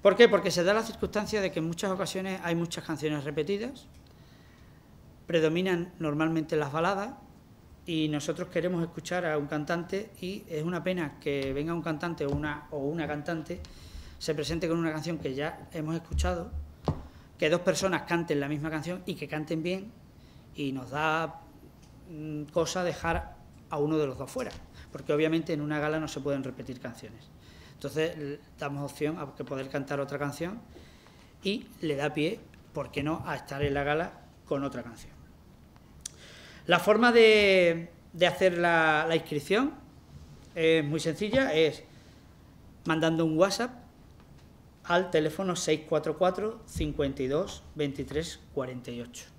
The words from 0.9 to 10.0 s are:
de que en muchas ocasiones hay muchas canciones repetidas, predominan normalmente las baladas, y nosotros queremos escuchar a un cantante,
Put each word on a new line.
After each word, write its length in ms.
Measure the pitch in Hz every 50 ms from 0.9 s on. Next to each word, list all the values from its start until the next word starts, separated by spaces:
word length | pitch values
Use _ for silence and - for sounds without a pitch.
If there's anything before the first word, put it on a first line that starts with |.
| - - - 185 - 208 208 - - 208
de 100 | 196 180
que 80 | 185 180
en 60 | 160
muchas 240 | 165 170 - - 196
ocasiones 500 | 185 180 180 156 - 190 185 190 190 185 -
hay 100 | 170 170
muchas 300 | 170 170 165 - - -
canciones 400 | - 160 143 143 156 151 147 131
repetidas, 640 | 151 147 156 151 170 202 202 220 254 285 - - - - - - - - - - - - - - - - - - - - - - - - - - - - - -
predominan 680 | - 170 165 156 156 160 175 185 190 180 170 170 175 -
normalmente 580 | - 165 151 147 151 160 160 165 160 151 151 170
las 140 | 156 151 139
baladas, 440 | 135 160 165 180 202 190 202 233 277 - - - - - - - - - - - - - -
y 260 | - 170 160 156 156
nosotros 400 | 151 147 143 - 160 170 185 160
queremos 340 | - 175 160 180 180 170 165
escuchar 420 | 165 - - - - 175 180 175
a 140 | 165 156 147
un 80 | 143
cantante, 640 | 143 156 151 147 143 175 175 170 175 - 196